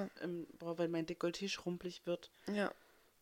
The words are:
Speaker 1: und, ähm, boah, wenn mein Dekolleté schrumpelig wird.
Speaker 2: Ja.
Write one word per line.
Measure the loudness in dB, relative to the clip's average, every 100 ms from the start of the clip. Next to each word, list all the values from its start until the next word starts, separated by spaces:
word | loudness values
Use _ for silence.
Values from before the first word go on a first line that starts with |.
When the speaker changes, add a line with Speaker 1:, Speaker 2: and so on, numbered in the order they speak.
Speaker 1:
und, | 2 -2
ähm, | -4 -4 -6 -6
boah, | -4 2
wenn | 4
mein | 4 0
Dekolleté | 2 0 2 -2
schrumpelig | -2 -2 -2 -4 -6 -2
wird. | -2 -2 -8 -2
Speaker 2:
Ja. | 2 2 0 -12 -20 -20 _